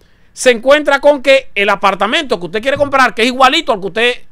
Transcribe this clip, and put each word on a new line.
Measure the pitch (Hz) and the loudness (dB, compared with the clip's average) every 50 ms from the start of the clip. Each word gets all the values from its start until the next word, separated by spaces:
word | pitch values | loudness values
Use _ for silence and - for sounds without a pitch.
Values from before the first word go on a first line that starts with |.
| _ _ _ _ _ _ _ | _ _ _ _ _ _ _
se | - - 254 | -4 0 0
encuentra | 240 214 233 262 285 302 294 285 277 262 | 0 0 2 2 2 2 2 0 0 2
con | - 285 294 277 | 4 2 2 2
que | - 277 269 269 - - - | 2 2 2 2 0 -2 -4
el | 202 202 208 | -2 0 0
apartamento | 202 196 - 196 196 185 196 214 269 339 320 247 226 180 | 0 0 0 -2 0 0 -2 -2 -2 -2 -4 -4 -6 -6
que | 180 | -6
usted | 165 170 214 220 | -8 -8 -6 -4
quiere | 269 285 277 | -2 -2 0
comprar, | 285 277 277 269 254 233 - | 0 2 2 2 2 2 2
que | 226 220 | 0 -2
es | 254 | 0
igualito | 247 262 262 254 285 339 320 - 233 | 2 2 2 2 2 2 -2 -2 -4
al | 190 | -4
que | 190 196 | -4 -6
usted | 165 220 233 247 247 - - - | -4 -2 -2 -2 -2 -4 -10 -20